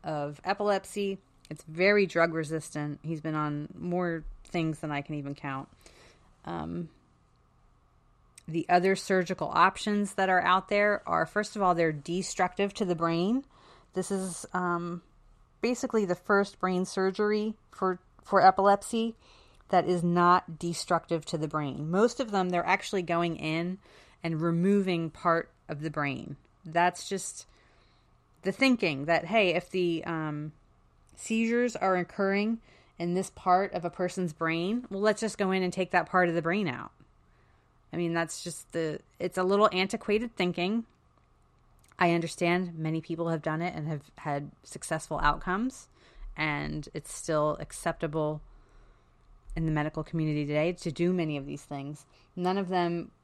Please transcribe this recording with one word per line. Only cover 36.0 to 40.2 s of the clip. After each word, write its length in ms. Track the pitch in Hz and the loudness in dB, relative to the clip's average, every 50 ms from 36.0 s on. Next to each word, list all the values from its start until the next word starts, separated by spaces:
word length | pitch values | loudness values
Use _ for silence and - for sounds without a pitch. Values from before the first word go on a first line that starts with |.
| 165 - | 0 2
part 200 | - 185 180 175 | 4 4 4 4
of 80 | 165 | 2
the 60 | 170 | 0
brain 260 | 156 165 180 208 208 160 | 0 0 0 0 0 -2
out. 240 | 123 131 - - _ _ - _ _ _ _ _ _ _ _ _ _ _ _ _ _ _ _ _ | -4 -6 -10 -14 _ _ -20 _ _ _ _ _ _ _ _ _ _ _ _ _ _ _ _ _
I 40 | - | -6
mean, 160 | 165 175 170 | -4 -2 -2
that's 320 | 170 170 170 160 - - - | 0 -2 -2 -4 -6 -10 -10
just 260 | 175 160 - - _ | -10 -12 -12 -16 _
the, 280 | - 165 160 156 151 151 - _ _ _ | -4 -4 -2 -2 -4 -6 -12 _ _ _
it's 200 | 175 175 - 190 | -6 -4 -2 0
a 40 | |
little 280 | 185 185 196 202 214 - | 0 2 4 4 4 4
antiquated 640 | - 185 185 190 - - - - 208 220 | 4 2 0 0 -2 -6 -2 0 0 0